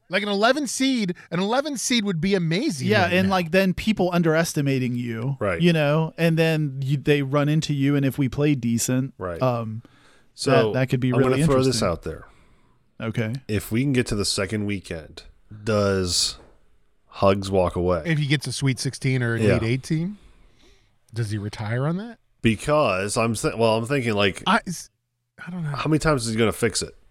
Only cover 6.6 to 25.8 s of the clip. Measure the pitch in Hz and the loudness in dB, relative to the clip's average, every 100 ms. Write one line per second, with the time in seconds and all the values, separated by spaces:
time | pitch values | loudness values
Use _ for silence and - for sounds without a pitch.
6.6 | 147 135 135 143 147 147 135 147 143 156 | -2 -4 -2 -2 2 2 2 0 2 0
7.6 | - 143 135 143 135 139 131 139 151 139 | 0 0 2 2 0 0 -2 0 0 2
8.6 | 117 117 - 127 135 - 92 85 127 120 | 0 0 0 -2 -2 -6 -8 -2 -2 0
9.6 | 110 110 - _ _ _ _ - 139 120 | -6 -10 -14 _ _ _ _ -6 2 4
10.6 | 110 123 131 135 127 127 131 135 156 131 | 4 0 0 0 2 4 4 4 4 4
11.6 | 131 110 101 82 82 71 - - - _ | 4 2 0 -2 -6 -12 -16 -20 -20 _
12.6 | _ _ _ - 113 120 110 135 - 104 | _ _ _ -10 -6 -4 -4 -6 -4 -6
13.6 | - 113 143 127 - 104 95 - 95 107 | -2 -2 0 0 0 -2 -2 -2 -4 -4
14.6 | 101 98 - 82 76 - - - - 107 | -4 -6 -8 -12 -12 -20 -20 -20 -20 -10
15.6 | 107 104 101 95 90 87 - - - _ | -2 2 2 2 0 0 -2 -6 -18 _
16.6 | _ _ _ _ _ - 98 101 95 98 | _ _ _ _ _ 2 2 2 2 0
17.6 | 87 90 90 87 170 151 143 147 131 - | 2 0 0 0 0 -2 0 -2 -2 -2
18.6 | 135 123 135 - 135 131 120 113 107 92 | -2 -2 -6 -4 -2 0 0 2 2 2
19.6 | 113 131 - 160 180 208 - _ - _ | 0 -2 -2 -4 -4 -8 -20 _ -20 _
20.6 | - _ _ _ _ 113 107 104 101 - | -20 _ _ _ _ -8 -4 -4 -6 -8
21.6 | 107 120 147 180 233 226 _ _ 117 104 | -4 -2 -2 -4 -8 -16 _ _ 0 0
22.6 | 143 151 127 92 101 117 113 107 156 104 | 2 2 2 0 -2 0 0 0 -4 2
23.6 | 113 110 117 143 120 101 101 - - 220 | 2 2 0 -2 0 2 2 0 0 0
24.6 | - 165 - _ _ _ _ - - 180 | -2 -10 -12 _ _ _ _ -20 -14 -8
25.6 | 151 139 | -6 -4